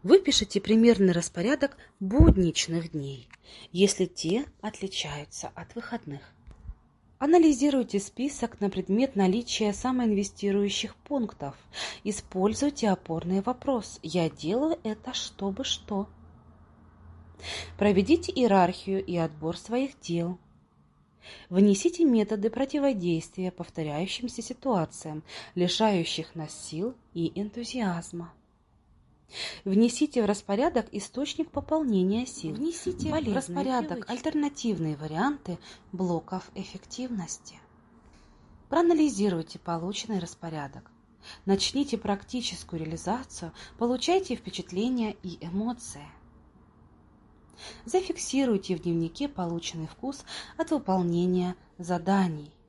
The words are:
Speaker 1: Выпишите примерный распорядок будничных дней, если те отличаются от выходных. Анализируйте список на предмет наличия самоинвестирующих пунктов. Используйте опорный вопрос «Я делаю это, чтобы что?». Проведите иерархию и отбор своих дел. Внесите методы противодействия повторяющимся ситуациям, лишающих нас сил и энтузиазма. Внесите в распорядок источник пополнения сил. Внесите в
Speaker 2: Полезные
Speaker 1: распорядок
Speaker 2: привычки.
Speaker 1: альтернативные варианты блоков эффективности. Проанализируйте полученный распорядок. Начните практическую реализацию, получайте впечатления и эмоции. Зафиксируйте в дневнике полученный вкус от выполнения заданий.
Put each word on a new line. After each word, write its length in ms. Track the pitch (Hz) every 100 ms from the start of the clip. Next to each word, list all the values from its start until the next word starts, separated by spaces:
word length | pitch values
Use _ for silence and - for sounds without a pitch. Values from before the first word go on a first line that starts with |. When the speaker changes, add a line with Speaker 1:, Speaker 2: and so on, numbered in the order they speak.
Speaker 1:
Выпишите 560 | 180 370 381 269 208 202
примерный 540 | 196 220 233 220 190
распорядок 640 | 170 175 - 190 285 277 - - _
будничных 920 | 190 240 330 196 175 151 - 165 165
дней, 340 | 156 139 135 - - - - -
если 320 | 175 196 -
те 400 | 180 - 160 208 285 -
отличаются 880 | 214 - 196 - 151 147 147 - -
от 200 | - 165
выходных. 460 | - - 233 - 139 - _ - - - - _ _ _ _
Анализируйте 800 | 285 349 320 262 285 269 240 202
список 600 | 196 - 269 - 226 -
на 80 | 202
предмет 480 | 185 175 202 262 202
наличия 560 | 190 202 240 - 214
самоинвестирующих 1200 | 202 262 254 233 202 202 - 202 196 202 196 214 -
пунктов. 600 | - 285 220 - 139 - - - - -
Используйте 840 | - 208 - 185 196 220 285 285 220
опорный 500 | 185 - 165 165 190
вопрос 580 | 196 254 - 254 196 -
«Я 260 | - 170 160
делаю 500 | 147 151 226 311 330
это, 300 | 220 214 -
чтобы 500 | 254 - - 196 196
что?». 420 | 269 - - 202 208 - - - - - - - - - - - - - - - - -
Проведите 520 | 202 196 190 330 -
иерархию 720 | - 240 196 175 185 - 196
и 140 | 190 175
отбор 400 | 160 156 156 170
своих 420 | - 233 269 -
дел. 380 | - 170 170 180 _ _ _ _ _ _ _ _ - - -
Внесите 560 | 180 208 196 339 339
методы 460 | 330 233 208 220 220
противодействия 1000 | 226 269 302 277 220 175 165 - - 185
повторяющимся 920 | - 175 - 156 147 190 - 233 -
ситуациям, 800 | 226 247 269 208 156 - 160 151 - - -
лишающих 800 | - 175 - 220 190 165 - 160
нас 180 | 165 151
сил 400 | - - 156 214 254 _
и 180 | 170 165 -
энтузиазма. 960 | 208 220 240 254 208 170 165 170 170 - _ _ _ _ _ _ _ _ _ - - -
Внесите 580 | - 196 233 - 302 254
в 40 | 208
распорядок 600 | 208 - 202 302 294 208
источник 580 | 208 - - 285 - 320
пополнения 720 | - 285 311 285 196 185 214
сил. 300 | 254 - 160
Внесите 540 | 214 302 339 - 359 311
в 20 |
Speaker 2:
Полезные 240 | 302 294
Speaker 1:
распорядок 540 | 208 269 277 269 254 302
Speaker 2:
привычки. 240 | 262 -
Speaker 1:
альтернативные 840 | 247 311 311 294 285 233 185 160 147
варианты 640 | 156 156 247 294 - 170 - - -
блоков 580 | 180 185 170 - 185 -
эффективности. 1040 | - 190 190 - - 254 233 165 - - - - _ _ - - - - - - - -
Проанализируйте 920 | 302 339 330 302 202 208 175 160 -
полученный 600 | - 170 175 202 - 202
распорядок. 680 | 170 - 165 156 139 - - _ _ _ - - -
Начните 520 | 196 - 269 277 220
практическую 840 | - 196 - 254 233 175 - 165
реализацию, 680 | 156 160 180 233 262 - 170 - - -
получайте 580 | 240 254 - 370 381 240
впечатления 800 | - - 165 180 233 254 220 202
и 160 | 185 165
эмоции. 680 | 165 185 220 240 - 143 147 - - - - - - _ - - - - - - - - - - -
Зафиксируйте 920 | 370 370 359 - 262 269 202 196 175
в 60 |
дневнике 460 | 175 165 165 - 285
полученный 600 | 285 175 170 - 165 156
вкус 360 | - 262 277 - - - -
от 120 | 330
выполнения 840 | 302 - 190 175 170 180 180 180 180 _ _
заданий. 760 | 170 175 165 196 185 156 147 -